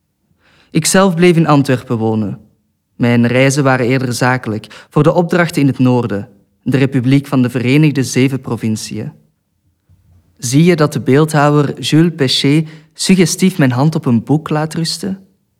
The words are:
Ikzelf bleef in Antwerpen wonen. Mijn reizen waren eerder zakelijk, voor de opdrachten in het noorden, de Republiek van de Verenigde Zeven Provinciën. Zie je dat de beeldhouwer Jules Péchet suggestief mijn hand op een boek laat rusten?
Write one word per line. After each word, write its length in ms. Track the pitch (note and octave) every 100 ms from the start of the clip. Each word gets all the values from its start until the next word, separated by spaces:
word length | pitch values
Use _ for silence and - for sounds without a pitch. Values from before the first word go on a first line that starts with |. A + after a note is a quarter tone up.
| _ _ _ _ _ _ _
Ikzelf 440 | F3 - F#3+ G3
bleef 220 | E3 F3+ E3
in 100 | D3+
Antwerpen 500 | C#3+ C3+ B2 - A#2
wonen. 440 | A2 A2 G2 - _ _ _ _ _ -
Mijn 300 | A#2+ A#2+ A#2+
reizen 380 | B2 C3+ C#3
waren 220 | C3+ B2+ A#2+
eerder 260 | C3+ B2
zakelijk, 720 | A2+ B2+ B2+ A#2 G#2+ - - -
voor 120 | D#3
de 100 | D3
opdrachten 500 | E3+ E3+ F3+ E3+ -
in 40 | C#3
het 120 | A#2+
noorden, 500 | B2+ B2 A#2 G2+ - _ _ _
de 140 | - B2
Republiek 500 | C3+ C3+ A#2+ C#3 C#3
van 160 | C3+
de 80 | B2
Verenigde 540 | C3 A#2+ C#3+ D#3 C3+
Zeven 360 | A#2 B2 C3+ C3
Provinciën. 720 | B2 A2+ A2+ A2 - G#2+ C3+ - _ _ _ _ _ _ _ _ _ _ _ _
Zie 260 | B2 C3+
je 120 | F3 E3+
dat 160 | D3
de 80 | C#3+
beeldhouwer 800 | G#2+ C3+ D#3 D3+ D3 D3 C#3 -
Jules 320 | C3 D3+ F3 D#3+
Péchet 520 | C3 - C#3 D3+ D#3 - _
suggestief 640 | - - F#3 E3 - F#3+ F3
mijn 140 | C3+
hand 220 | B2 D#3
op 120 | D#3 C#3
een 180 | A#2
boek 240 | - D3 -
laat 260 | D3+ D#3
rusten? 520 | E3 E3 - G3 G3 - _ _ _